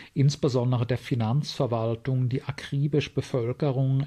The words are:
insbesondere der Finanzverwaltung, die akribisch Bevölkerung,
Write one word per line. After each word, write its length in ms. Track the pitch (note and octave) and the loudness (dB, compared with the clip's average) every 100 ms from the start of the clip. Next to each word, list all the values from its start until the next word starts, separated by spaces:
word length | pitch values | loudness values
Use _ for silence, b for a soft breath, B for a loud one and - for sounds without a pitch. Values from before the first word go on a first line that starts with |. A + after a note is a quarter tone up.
| B | B
insbesondere 680 | - C#3 C#3+ D3+ B2+ B2 B2 | 2 2 2 2 2 2 2
der 140 | A#2 A#2+ | 0 -2
Finanzverwaltung, 1300 | - A#2 A2 C3+ D3 - C3 A#2 A2+ A#2 - B2+ B2+ | -2 0 2 0 -2 -2 -2 0 0 -2 -2 0 0
die 140 | C3 | -2
akribisch 720 | - C3+ - C#3 D3 D3 - | -4 -8 -6 -2 0 0 0
Bevölkerung, 880 | - - C3+ A#2 B2+ D3+ B2+ C3+ C3+ | -4 -4 -2 -2 0 0 2 2 0